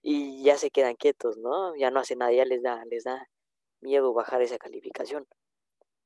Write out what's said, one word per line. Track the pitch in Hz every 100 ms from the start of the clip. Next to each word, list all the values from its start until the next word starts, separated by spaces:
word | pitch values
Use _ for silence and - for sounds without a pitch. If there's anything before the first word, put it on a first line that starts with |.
y | - 147 143 135
ya | 135 143
se | 147
quedan | - 131 120
quietos, | 147 139 120 107
¿no? | 117 156 190 156
Ya | 131
no | 135
hacen | 127 123
nada, | 123
ya | 120
les | 131 127
da, | 123 117 117
les | 117
da | 120 131 131 _ _ _ _ _
miedo | 131 139 131
bajar | 117 110 127
esa | 123 120
calificación. | - - - - - 147 135 _ _ _ _ _ _ _